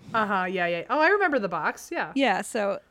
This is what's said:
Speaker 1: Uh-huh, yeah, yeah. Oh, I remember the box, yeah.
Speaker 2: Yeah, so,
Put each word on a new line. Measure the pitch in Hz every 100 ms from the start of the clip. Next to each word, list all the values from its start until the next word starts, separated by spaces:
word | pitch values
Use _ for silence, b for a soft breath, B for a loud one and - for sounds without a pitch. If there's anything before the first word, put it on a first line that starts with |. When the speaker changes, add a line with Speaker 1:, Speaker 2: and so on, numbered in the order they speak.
| -
Speaker 1:
Uh-huh, | 226 208 196
yeah, | 185 185 170
yeah. | 170 -
Oh, | 277
I | 320
remember | 403 370 277
the | 196
box, | 170 175 - -
yeah. | 339 165
Speaker 2:
Yeah, | 254 262 185
so, | 208 233 202 196 _